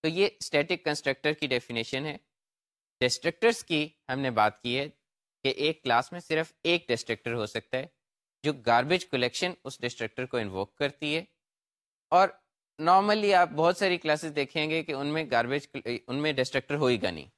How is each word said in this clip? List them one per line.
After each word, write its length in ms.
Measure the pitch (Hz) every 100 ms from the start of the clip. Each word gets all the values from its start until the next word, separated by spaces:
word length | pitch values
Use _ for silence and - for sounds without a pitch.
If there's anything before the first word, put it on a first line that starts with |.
تو 60 | 160
یہ 200 | 165 196 _
اسٹیٹک 440 | - 147 143 175
کنسٹرکٹر 480 | 156 147 - 131 151
کی 140 | 156 143
ڈیفینیشن 600 | 123 - 117 113 135 151
ہے۔ 100 | 160 _ _ _ _ _ _ _ _
ڈسٹرکٹرز 640 | 127 - 175 - 226 226
کی 240 | - 160 151 _ -
ہم 100 | 131
نے 120 | 135
بات 320 | 110 107 -
کی 160 | 123 123
ہے 100 | 147 _ _ _ _ _
کہ 40 | 131
ایک 340 | - 147 156
کلاس 300 | 131 120 127
میں 80 | 175
صرف 320 | - 156 160 _
ایک 260 | 165 175 -
ڈسٹرکٹر 460 | 117 - 113 120
ہو 120 | 117 107
سکتا 320 | 113 _ 127
ہے 80 | 143 _ _ _ _ _
جو 100 | 147 139 117
گاربیج 400 | 120 123 180 -
کلیکشن 460 | 131 123 - 180 175
اس 160 | - -
ڈسٹرکٹر 460 | 120 - 113 - 127
کو 100 | 123
انووک 400 | 104 95 101 _
کرتی 400 | 143 - 151 160
ہے، 80 | 190 _ _ _ _ _ _ _ _
اور 200 | 175 190 - _ _ _ -
normally 540 | 160 190 202 214 208
آپ 140 | 190 175
بہت 280 | 147 165 185
ساری 220 | 196 175
کلاسز 380 | 156 151 160 147
دیکھیں 340 | 135 165 156
گے 120 | 160
کہ 100 | 165
ان 140 | 135 147
میں 180 | 156 143
گاربیج، 360 | 120 120 143 - 139 120 120 -
ان 160 | 131
میں 100 | 156
ڈسٹرکٹر 420 | 135 127 135 -
ہوئے 220 | 143 131 117
گا 80 | 92
نہیں 160 | 80 67